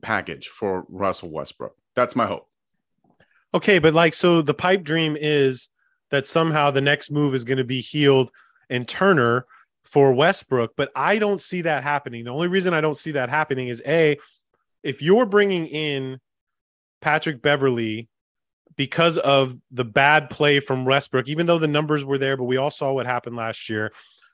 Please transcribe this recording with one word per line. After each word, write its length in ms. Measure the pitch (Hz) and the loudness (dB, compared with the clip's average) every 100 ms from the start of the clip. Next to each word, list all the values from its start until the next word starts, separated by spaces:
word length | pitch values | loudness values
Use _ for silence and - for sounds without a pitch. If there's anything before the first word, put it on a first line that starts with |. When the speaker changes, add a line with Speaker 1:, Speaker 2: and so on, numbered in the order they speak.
Speaker 1:
package 460 | - 104 90 71 - | -4 -4 -4 -12 -16
for 360 | - 104 92 - | -8 -4 -4 -8
Russell 420 | 92 98 90 87 | -6 -4 -4 -8
Westbrook. 440 | 78 69 - 57 - _ | -10 -10 -12 -14 -16 _
That's 220 | - 120 123 | -2 -2 0
my 100 | 104 | -2
hope. 220 | 98 - _ _ _ _ _ _ _ _ _ _ | -4 -12 _ _ _ _ _ _ _ _ _ _
Speaker 2:
Okay, 260 | 175 208 185 | 0 4 6
but, 160 | 160 | 6
like, 200 | 160 170 | 6 4
so 280 | - 180 170 | 4 4 4
the 120 | 147 | 2
pipe 280 | 143 180 196 | 0 0 0
dream 340 | 151 165 160 151 | 0 -2 -2 -2
is 520 | 151 147 135 127 - _ _ _ _ | 0 2 2 0 -10 _ _ _ _
that 160 | 143 139 | -2 0
somehow 440 | 165 165 151 143 | 0 2 2 2
the 100 | 139 | 2
next 300 | 139 147 - | 0 0 -2
move 240 | 147 147 | -2 0
is 100 | 131 | -2
gonna 200 | 117 131 | -2 -4
be 160 | 120 131 | -2 -6
Hield 500 | - 151 143 135 120 _ _ _ - | -4 2 4 4 2 _ _ _ -8
and 180 | 127 120 | -6 -6
Turner 600 | - 190 165 117 120 - _ _ _ | 0 2 4 4 2 -4 _ _ _
for 280 | _ 143 139 | _ 4 4
Westbrook, 640 | 127 165 190 - 127 113 - | 6 2 2 -2 -2 -2 -4
but 140 | 139 131 | -6 -2
I 220 | 156 214 | 0 0
don't 220 | 208 196 | 0 -4
see 220 | - 180 | -6 -4
that 200 | 165 143 | -4 -4
happening. 420 | 139 143 131 117 | -2 -4 -6 -12
The 80 | 117 | -8
only 160 | 135 175 | -4 -2
reason 260 | 190 180 | 0 0
I 60 | 160 | 0
don't 160 | 156 139 | 0 -2
see 160 | 160 | -4
that 180 | 143 123 | -4 -2
happening 380 | 151 151 131 123 | -2 -2 -4 -6
is, 120 | 117 135 | -6 0
A, 300 | 165 156 143 - _ _ _ _ _ | 2 2 0 -6 _ _ _ _ _
if 200 | 147 - | -10 -4
you're 240 | 147 214 233 | 2 4 4
bringing 400 | 208 202 180 160 | 2 2 0 -4
in 540 | 151 151 139 131 131 _ _ _ _ _ _ _ _ | -6 -4 -4 -6 -12 _ _ _ _ _ _ _ _
Patrick 420 | 156 156 160 131 | -2 -2 -2 -2
Beverley 640 | 147 143 135 120 113 110 117 _ _ _ _ _ _ - | 0 2 2 0 -4 -6 -12 _ _ _ _ _ _ -6
because 420 | 135 - 170 160 | -4 0 2 2
of 360 | 139 139 131 123 _ | 2 2 2 -4 _
the 140 | 127 | -8
bad 460 | 120 139 139 156 143 | -2 2 4 4 2
play 280 | - 147 143 | 0 2 2
from 260 | - 131 | 0 -2
Westbrook, 440 | 127 139 - 127 120 | 0 0 0 -4 -2
even 180 | 151 170 | -2 0
though 120 | 170 | 2
the 80 | 156 | 2
numbers 360 | 147 156 151 | 0 0 -2
were 140 | 135 139 | -2 -2
there, 180 | 135 135 | -2 -2
but 80 | |
we 120 | 123 131 | -2 -2
all 140 | 143 | -2
saw 220 | - 139 | -4 -4
what 140 | 135 123 | -2 -2
happened 300 | 123 120 120 | -6 -6 -8
last 320 | 113 107 - | -8 -8 -6
year. 240 | 107 107 - - _ _ | -6 -6 -10 -20 _ _